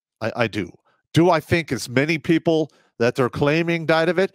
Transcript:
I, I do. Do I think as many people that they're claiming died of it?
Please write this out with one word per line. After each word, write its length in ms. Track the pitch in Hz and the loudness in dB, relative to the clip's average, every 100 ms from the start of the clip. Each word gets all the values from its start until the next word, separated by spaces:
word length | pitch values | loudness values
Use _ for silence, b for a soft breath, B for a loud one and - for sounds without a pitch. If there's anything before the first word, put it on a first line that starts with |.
| _ _ | _ _
I, 120 | 113 117 | -8 -4
I 100 | 117 | -4
do. 240 | 98 85 - _ _ _ | -4 -8 -12 _ _ _
Do 180 | - 175 | 2 2
I 100 | 165 | 2
think 320 | - 175 156 | 0 -4 -2
as 160 | 117 - | -8 -4
many 300 | 123 151 165 | -2 0 -2
people 520 | - 160 170 160 156 b b _ | 0 0 2 0 0 b b _
that 160 | 117 | -2
they're 160 | - 120 | 2 -2
claiming 560 | - 143 156 170 170 156 | 0 0 2 0 -2 0
died 220 | 160 165 | 0 2
of 100 | 170 | 0
it? 140 | 190 | -2